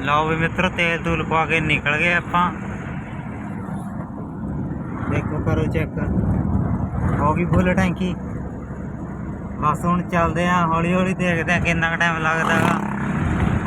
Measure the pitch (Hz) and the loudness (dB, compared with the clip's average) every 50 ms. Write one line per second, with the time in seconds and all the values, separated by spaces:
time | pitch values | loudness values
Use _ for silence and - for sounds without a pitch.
0 | 135 143 147 151 156 156 160 160 165 165 - - 180 185 180 180 175 170 170 165 | -2 2 2 2 2 2 0 0 0 0 0 0 0 0 2 0 0 0 0 0
1 | 165 170 165 160 156 - 160 160 160 147 156 165 156 156 151 135 - 143 147 151 | 0 0 0 0 0 0 2 0 2 2 2 0 2 2 0 2 2 0 0 2
2 | 165 175 175 170 - - - 175 180 180 - - - - - - - - - - | 2 2 2 0 0 0 2 2 2 2 0 -4 -6 -8 -8 -6 -6 -6 -8 -8
3 | - - - - - - - - - - - - - - - - - - - - | -8 -8 -10 -10 -8 -8 -8 -8 -8 -8 -8 -8 -8 -6 -6 -8 -8 -8 -8 -8
4 | - - - - - - - - - - - - - - - - - - - - | -8 -8 -8 -10 -10 -8 -8 -8 -6 -6 -4 -4 -4 -4 -6 -6 -6 -6 -6 -4
5 | - - - - - - 156 151 - 160 156 151 156 - - 160 151 143 - - | -2 -2 0 0 0 -2 -2 -2 0 2 2 2 2 2 2 0 0 0 -2 -2
6 | - - - - - - - - - - - - - - - - - - - - | -2 0 4 4 4 6 4 2 2 2 2 2 2 2 0 0 -2 -2 -2 0
7 | - - - - 147 147 156 165 175 160 165 180 185 180 185 190 190 180 165 - | 0 2 2 2 2 2 2 2 2 4 4 4 4 4 4 4 4 2 2 0
8 | 185 180 170 - - - - - - - - - - - - - - - - - | -2 -2 -2 -4 -6 -8 -6 -6 -6 -8 -8 -8 -8 -10 -8 -8 -8 -8 -8 -8
9 | - - - - - - - - - - - - 139 151 151 151 - 175 175 175 | -8 -8 -8 -8 -8 -8 -8 -8 -8 -8 -6 -2 0 0 0 0 0 0 0 0
10 | 165 - 180 170 165 165 156 170 175 180 180 180 170 160 160 165 170 170 180 185 | 0 0 0 2 2 2 2 0 2 2 2 2 2 2 2 2 2 2 2 2
11 | 185 190 190 185 180 180 175 165 160 165 175 165 160 170 170 165 165 165 165 165 | 2 2 0 0 2 2 2 2 2 2 0 2 2 2 2 2 2 0 0 2
12 | 170 170 165 160 160 160 160 160 160 160 165 165 170 170 170 165 - - - - | 0 0 2 0 0 0 0 0 2 2 2 4 4 2 2 0 -2 -4 -4 -4
13 | - - - - - - - - - - - - - | -2 -2 -2 0 0 0 2 2 2 2 2 0 0